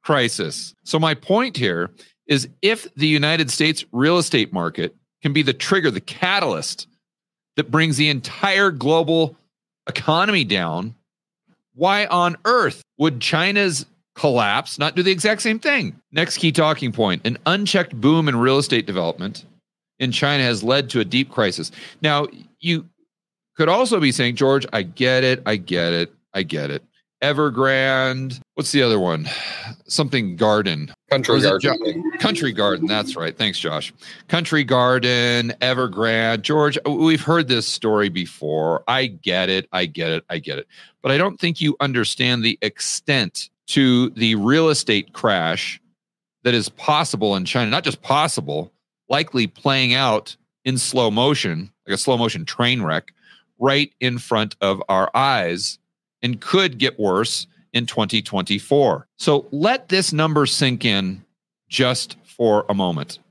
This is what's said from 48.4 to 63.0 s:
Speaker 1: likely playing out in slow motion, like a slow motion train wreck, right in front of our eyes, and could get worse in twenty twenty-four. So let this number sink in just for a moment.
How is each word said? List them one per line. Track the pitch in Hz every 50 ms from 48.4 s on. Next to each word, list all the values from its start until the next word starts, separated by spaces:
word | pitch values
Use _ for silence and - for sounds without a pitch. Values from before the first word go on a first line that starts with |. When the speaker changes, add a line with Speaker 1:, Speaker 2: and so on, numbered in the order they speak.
| 80 71 73 76 85 - _ _ _ _ _ _ _ -
Speaker 1:
likely | 127 147 160 160 - 127 113
playing | 101 _ - - 143 135 135 127 123 120
out | 131 139 123 107 107 - - - _ _ _ _ _ _
in | 131 131
slow | 123 - - - 127 120 110
motion, | 104 110 123 143 147 - - 95 82 80 92 98 _ _ _
like | - 98
a | -
slow | - 139 127 117
motion | 117 113 - 92 80
train | - - - 123 120 127 120
wreck, | 98 78 78 82 - - _ _ _ _ - _ _ _ _ _
right | 117 135 139 147 147 143 _ _
in | 127 127 120 120
front | - - 120 107 110 104 - _
of | 101 98 98 95 - -
our | 98 95 95 - -
eyes, | 123 135 139 131 113 92 85 87 90 - - - _ _ _ _ _ _ _ _ _ -
and | 123 123 101
could | - - 180 190 190 175 131 107
get | 127 127 - -
worse | 107 98 92 98 110 - - - - _ _ _ _ _
in | - 117 120
twenty | - - - 107 98 - 113
twenty-four. | 98 - - 95 92 - 101 101 - - 139 143 139 113 82 - - _ _ _
So | - 170 147 143 - -
let | - 143 160 214 254 262 254 -
this | 180 190 180 -
number | 160 151 156 160 151 147 139
sink | 127 - - 151 131 123 107 -
in | 117 101 98 95 95 95 98 - _ _ _ _ _ _ _ _ _
just | - - 131 123 123 - - - - _ _
for | _ - - 120 110 104 104 - -
a | 101
moment. | 98 95 90 85 76